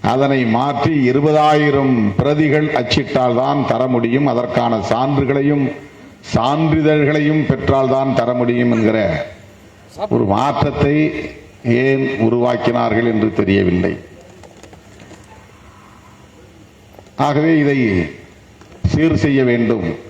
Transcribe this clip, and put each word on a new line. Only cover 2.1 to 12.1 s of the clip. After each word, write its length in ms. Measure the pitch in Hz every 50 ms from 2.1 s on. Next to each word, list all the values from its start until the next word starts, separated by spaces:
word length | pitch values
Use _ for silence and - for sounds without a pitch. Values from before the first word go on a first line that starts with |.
| 98
பிரதிகள் 500 | - - 143 151 151 156 147 139 151 151 147 -
அச்சிட்டால் 640 | 143 120 - - 151 131 - 143 135 127 123 117
தான் 320 | 120 131 139 143 143 123
தர 200 | - 120 117 127
முடியும், 380 | 127 127 120 117 117 120 139 147
அதற்கான 520 | 139 117 120 120 - - 127 120 117 117
சான்றுகளையும் 960 | 110 92 - 113 117 131 143 143 135 120 123 139 143 139 143 147 143 135 120 - - - - - - - - - - - - -
சான்றிதழ்களையும் 1080 | 127 113 131 143 156 160 156 156 160 151 156 156 151 147 139 151 151 147 147 156 156 143
பெற்றால் 440 | - 147 - - - 135 135 135 131
தான் 260 | 135 135 135 135 123
தர 180 | - 117 120 123
முடியும் 380 | 123 123 120 120 120 123 120
என்கிற 560 | 117 113 110 107 110 110 101 87 - - - - - - - - - - - - - - - - - 160 196 208
ஒரு 160 | - 117 117
மாற்றத்தை 880 | 98 98 107 131 143 143 - - 147 131 - 143 143 147 151 156 151 - - - - - - - - - - -
ஏன் 440 | 120 120 123 131 135 139 135 135 127